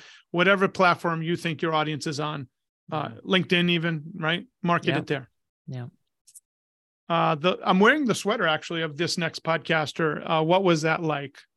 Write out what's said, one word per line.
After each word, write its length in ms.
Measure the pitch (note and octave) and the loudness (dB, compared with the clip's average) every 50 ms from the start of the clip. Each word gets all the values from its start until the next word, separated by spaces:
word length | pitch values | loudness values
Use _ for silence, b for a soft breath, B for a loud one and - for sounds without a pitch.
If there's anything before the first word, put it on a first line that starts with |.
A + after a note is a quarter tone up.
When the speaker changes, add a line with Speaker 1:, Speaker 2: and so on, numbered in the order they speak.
| B B B B B B | B B B B B B
Speaker 1:
whatever 380 | - E3+ F3 F#3+ G3+ F#3+ G3 F#3 | 0 2 4 4 4 4 2 0
platform 520 | - - F#3+ F3 E3+ - - F3 E3 D#3+ | 2 4 4 4 4 2 0 -4 -4 -2
you 140 | D#3+ D#3+ F3 | -2 -2 -4
think 280 | E3+ - E3+ D#3 B2+ F3 | -2 -2 -4 -6 -4 -4
your 120 | E3 D#3+ | -2 0
audience 320 | D#3 D3+ D3+ D#3 C3+ - | 0 0 -2 -4 -6 -6
is 140 | E3 D3 C3+ | -6 -6 -6
on, 260 | D3+ D3 D3+ D3 C3+ - _ _ _ _ _ _ _ - D#3+ | -6 -6 -8 -8 -10 -14 _ _ _ _ _ _ _ -8 -6
uh, 160 | D3+ C#3+ - | -6 -6 -6
Speaker 2:
Mm. 140 | - - - | -10 -10 -4
Speaker 1:
LinkedIn 460 | - F#3+ F#3 E3+ - F#3 F3 F3 F3 | 0 2 2 2 2 2 2 2 2
even, 320 | F3 E3+ E3 E3+ E3 D#3 C#3+ E3 G#3 | 2 0 0 -2 -4 -4 -8 -10 -10
right? 320 | F3 D#3+ D#3 E3 F3 - - _ _ - | -6 -4 -4 -4 -4 -6 -12 _ _ 0
Market 280 | E3+ E3+ E3+ E3 D#3+ | 0 0 0 0 0
Speaker 2:
Yeah. 80 | C#3 C#3+ | -2 -2
Speaker 1:
it 80 | - - | -2 -4
there. 220 | D3+ C3+ B2+ - _ _ _ _ _ _ _ | -6 -6 -6 -10 _ _ _ _ _ _ _
Speaker 2:
Yeah. 200 | - C3 B2+ A#2+ B2 - _ _ _ _ _ _ _ - - _ _ _ _ _ _ _ _ _ _ _ _ _ - | -14 -12 -10 -12 -12 -14 _ _ _ _ _ _ _ -20 -20 _ _ _ _ _ _ _ _ _ _ _ _ _ -2
Speaker 1:
Uh, 260 | E3+ E3 E3 E3 D#3+ | 0 2 2 2 2
the, 240 | D3 D3 F3+ G3 - - | 2 0 0 0 0 0
I'm 160 | - F#3 F#3 | 2 4 6
wearing 240 | G3+ A3+ C#4 D#4 D4 | 6 6 6 4 2
the 100 | A#3 F#3 | 0 0
sweater, 320 | - - G3 A3+ A#3+ F#3+ | 0 -2 -2 -2 0 0
actually, 360 | E3 D#3 D3+ - - F3 E3 E3 | 0 0 -2 -4 -6 -6 -6 -6
of 140 | D#3 C#3+ | -6 -4
this 220 | C#3 E3+ D#3 - - | -4 -4 -4 -2 -2
next 240 | E3+ D#3+ - - - | -4 -4 -6 -6 -4
podcaster. 800 | E3 E3 D#3+ - - E3 D#3+ D3+ B2+ - - E3 D#3 D3 - - | -2 -2 -2 0 0 0 0 0 -2 -4 -2 -2 -2 -2 -4 -4
Uh, 200 | - E3 D#3+ D#3+ | -2 0 2 4
what 180 | D#3+ F3 F#3+ G3 | 4 4 4 6
was 200 | F3+ E3+ D#3 D#3 | 4 4 4 2
that 200 | D#3+ D#3+ D#3+ E3+ | 0 -2 0 -2
like? 360 | D#3 D3 C#3+ C#3+ C#3 - - - _ _ | -2 -4 -4 -6 -10 -14 -18 -20 _ _